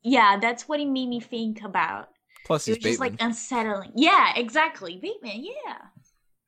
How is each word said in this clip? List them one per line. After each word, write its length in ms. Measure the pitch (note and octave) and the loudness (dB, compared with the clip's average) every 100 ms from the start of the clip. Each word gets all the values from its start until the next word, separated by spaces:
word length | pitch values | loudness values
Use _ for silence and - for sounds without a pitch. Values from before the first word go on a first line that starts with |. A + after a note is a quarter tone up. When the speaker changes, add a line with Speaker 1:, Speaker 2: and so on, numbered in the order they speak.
Speaker 1:
yeah, 340 | A#3 B3+ G#3 G3+ | 2 6 6 6
that's 260 | A3+ A#3+ - | 2 -2 -4
what 120 | D4+ | -4
it 60 | C#4+ | -2
made 200 | C4 B3+ | -2 -2
me 140 | A#3+ | -6
think 400 | - A#3 A3+ G#3+ | -6 -6 -4 -6
about. 460 | G#3 F#3 E3 - - _ _ - - | -4 -2 0 -4 -12 _ _ -16 -2
Speaker 2:
Plus, 220 | D#3 - | -2 0
Speaker 1:
It 40 | |
Speaker 2:
he's 60 | A3+ | -2
Speaker 1:
was 60 | |
just, 160 | A3 A#3+ | 0 0
like, 120 | B3+ | -2
Speaker 2:
Bateman. 140 | A3+ A#3 | -2 -4
Speaker 1:
unsettling. 600 | A3+ - A#3+ A3 G3+ F#3 A3 | -4 -4 -4 -2 -4 -4 2
Yeah, 380 | D#4+ F#4+ G3+ A3+ | 4 6 4 2
exactly. 640 | A#3 C4+ D#4+ - F#3 F#3 | 0 0 0 -2 -12 -10
Bateman, 440 | D4+ G#4+ A#3+ G#3 D#4+ | -10 -10 -12 -12 -12
yeah. 320 | C#5 A#4 - - - _ _ _ _ | -12 -12 -14 -16 -20 _ _ _ _